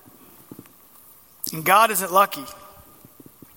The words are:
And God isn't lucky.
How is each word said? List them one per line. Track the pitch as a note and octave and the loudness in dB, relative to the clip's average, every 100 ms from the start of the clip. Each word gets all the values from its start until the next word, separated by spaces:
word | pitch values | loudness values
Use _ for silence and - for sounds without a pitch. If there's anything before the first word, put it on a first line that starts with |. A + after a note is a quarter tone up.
| - - - - - - - _ _ - - - - _ - | -20 -20 -20 -20 -20 -20 -20 _ _ -20 -20 -20 -20 _ -12
And | D#3+ D#3+ | -6 2
God | G3+ A3+ | 4 4
isn't | F#3+ F#3+ | 0 0
lucky. | F#3 G3 - C3 - - - - - - - - - - | 2 2 -2 -16 -20 -20 -20 -20 -20 -20 -20 -20 -20 -20